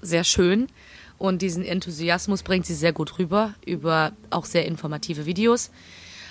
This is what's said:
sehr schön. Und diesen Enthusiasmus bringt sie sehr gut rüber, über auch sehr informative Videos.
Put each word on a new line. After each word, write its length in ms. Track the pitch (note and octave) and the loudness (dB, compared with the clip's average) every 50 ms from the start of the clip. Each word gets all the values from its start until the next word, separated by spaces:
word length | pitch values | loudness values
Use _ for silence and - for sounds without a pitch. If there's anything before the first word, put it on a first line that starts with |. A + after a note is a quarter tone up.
sehr 240 | - E3+ E3+ E3 F3 | -6 0 0 2 2
schön. 440 | - - - F3+ F3 F#3+ A3 B3+ - - - - - - - - - - _ | 2 4 4 4 4 4 2 0 -2 -6 -16 -20 -20 -20 -20 -20 -20 -10 _
Und 240 | - F#3+ F#3 E3+ F#3 | -2 0 0 0 0
diesen 220 | F#3+ E3 F3 F3+ | -2 -2 -4 -4
Enthusiasmus 800 | - F3 F#3+ - F3 D#3+ D3+ E3 E3+ E3+ F3+ - - G3 F#3 - | -2 -4 -4 -4 -6 -8 -4 2 2 2 2 2 0 -2 -2 0
bringt 220 | - F#3 F#3 E3+ | 0 0 0 2
sie 80 | - E3+ | -2 -2
sehr 180 | D3 D#3 E3+ D#3+ | 2 2 2 2
gut 260 | - D#3 - - - | 2 -4 -4 -2 -4
rüber, 360 | F#3 D#3 F3+ G#3 A3 G#3+ G#3 - - | -2 0 2 0 0 0 -4 -10 -8
über 460 | - F3+ D3+ C#3 E3 D#3+ D#3+ D#3 D#3+ - - - - | -6 -6 -4 0 0 2 2 2 0 -2 -8 -10 -6
auch 140 | - E3+ - | -4 -4 -4
sehr 220 | - - F3 D#3 | 0 0 0 0
informative 600 | - E3 D#3 - D3+ D3+ D3 - - E3 D3 D3+ | 0 -4 -4 -6 -6 -6 -6 -6 -6 -6 -6 -4
Videos. 440 | D#3 F3+ F#3 A3 A#3 A#3 A#3+ - - - - - - - - - - - - - - | -4 0 2 4 4 4 4 0 -6 -10 -20 -20 -20 -20 -20 -20 -20 -20 -20 -18 -18